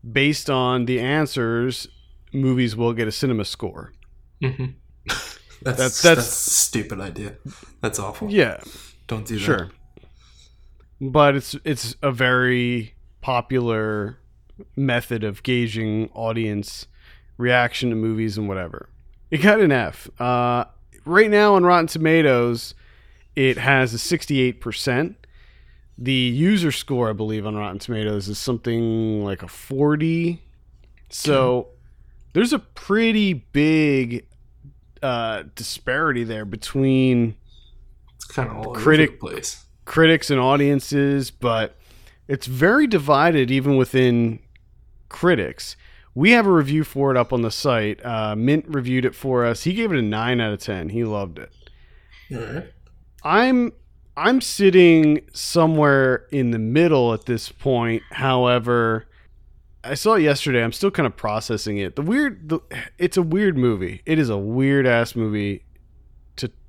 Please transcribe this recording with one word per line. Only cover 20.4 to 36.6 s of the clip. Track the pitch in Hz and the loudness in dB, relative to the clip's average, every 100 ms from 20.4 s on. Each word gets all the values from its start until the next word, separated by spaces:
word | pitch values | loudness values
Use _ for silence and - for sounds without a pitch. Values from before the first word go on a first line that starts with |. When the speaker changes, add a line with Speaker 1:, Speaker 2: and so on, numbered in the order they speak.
| 123 123 - - - - | 0 -2 -4 -12 -20 -18
Speaker 1:
right | - 180 220 | 0 4 6
now | 208 208 | 6 6
on | 196 | 6
Rotten | 175 175 165 | 6 4 2
Tomatoes, | 160 160 165 151 123 120 117 - - - - - - _ - | 0 4 4 6 4 2 -2 -8 -20 -20 -20 -20 -20 _ 0
it | 131 123 | 0 2
has | 127 135 127 | 2 2 2
a | 113 | -2
sixty-eight | - 170 - 139 127 - | -4 -4 -2 0 0 -2
percent. | 120 107 - 123 165 - - - - _ - - _ - | -10 -6 -2 -2 -2 -8 -20 -20 -20 _ -20 -20 _ -10
The | 123 | -2
user | 131 123 120 175 208 165 | 0 2 2 2 2 0
score, | - - 131 117 | -4 -4 -2 -2
I | |
believe, | 104 107 107 104 | -2 -4 -4 -6
on | |
Rotten | 107 104 98 | -6 -8 -10
Tomatoes | - 113 107 104 95 | -8 -6 -4 -4 -6
is | 101 | -8
something | - 117 123 117 117 113 110 107 | -6 -4 -2 -2 -2 -2 -2 -2
like | 101 98 | -4 -6
a | 87 | -10
forty. | - - 135 147 151 160 165 170 170 - - _ - - - - | -18 -10 -2 0 2 0 -2 -2 -6 -14 -20 _ -20 -20 -20 -18
So | - 147 139 127 127 | -8 0 2 4 0
Speaker 2:
Okay. | - - - - - - - | -4 -18 -20 -20 -20 -20 -4
Speaker 1:
there's | 160 240 | 0 2
a | 269 | 0
pretty | - - - 208 226 214 202 | -4 -20 -2 2 2 2 2
big, | 151 - 143 151 160 151 139 120 120 - - - - - - _ - | -2 -4 0 2 4 2 2 -2 -6 -12 -20 -20 -20 -20 -20 _ -8
uh, | 135 120 113 104 73 | -6 -4 -4 -8 -12
disparity | - 110 - - 139 160 123 | -14 -12 -10 -4 -2 0 -2
there | 113 110 | -4 -8
between | 104 92 | -8 -12